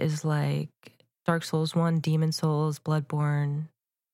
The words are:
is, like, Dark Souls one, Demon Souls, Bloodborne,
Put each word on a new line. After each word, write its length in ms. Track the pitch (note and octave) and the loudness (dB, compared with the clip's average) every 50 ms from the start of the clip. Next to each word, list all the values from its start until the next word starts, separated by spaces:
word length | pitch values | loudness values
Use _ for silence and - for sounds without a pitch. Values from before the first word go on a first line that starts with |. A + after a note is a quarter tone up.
is, 240 | - D#3 D3+ D3+ - | 0 0 0 -2 -2
like, 460 | D#3 D3+ D3 C#3+ C#3+ D3 D3 D3+ - _ _ - - - _ _ _ _ _ _ | 0 0 0 0 0 0 -2 -4 -6 _ _ -20 -20 -20 _ _ _ _ _ _
Dark 180 | F3 E3 E3 - | 0 0 0 0
Souls 320 | - - D#3 D#3+ D#3+ - | -2 -2 -2 0 0 0
one, 240 | E3+ E3 E3 E3 D#3+ | 2 2 2 2 2
Demon 320 | C#3 D#3+ D#3 D#3+ D#3+ D#3+ | 2 2 2 2 2 0
Souls, 480 | D#3 - E3 D#3 D3+ D3 D#3 D#3 D3 - | 0 0 0 0 2 2 0 0 -2 -4
Bloodborne, 880 | - D#3 D#3 D3+ C#3+ - D3+ D3 D3 D3 D3 D3 D3 C#3+ C#3+ D3+ D#3 - _ _ _ _ _ _ _ _ | -2 -2 -2 -2 -2 -2 -2 -2 0 0 0 0 0 -2 -2 -4 -6 -8 _ _ _ _ _ _ _ _